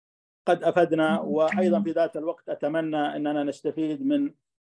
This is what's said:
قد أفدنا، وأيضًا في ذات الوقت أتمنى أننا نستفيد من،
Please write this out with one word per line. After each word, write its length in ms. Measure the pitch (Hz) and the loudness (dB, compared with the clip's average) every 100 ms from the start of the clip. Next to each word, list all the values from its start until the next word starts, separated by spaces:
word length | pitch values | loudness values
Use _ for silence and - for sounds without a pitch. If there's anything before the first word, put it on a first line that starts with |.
| _ _ _ _ - | _ _ _ _ 0
قد 180 | 175 | 2
أفدنا، 560 | 170 170 170 160 156 160 | 2 4 4 4 2 0
وأيضًا 640 | 147 147 156 202 - - | 0 0 2 2 2 2
في 80 | 202 | 0
ذات 260 | 160 160 156 | 0 -2 -2
الوقت 320 | 160 165 - | -6 -8 -8
أتمنى 480 | 151 147 160 160 151 | -6 -4 -2 -2 -2
أننا 460 | 147 151 147 147 | -2 -2 -4 -2
نستفيد 640 | 143 139 156 143 156 147 135 | -4 -4 -6 -4 -4 -2 0
من، 280 | 143 143 - _ _ | 0 0 -6 _ _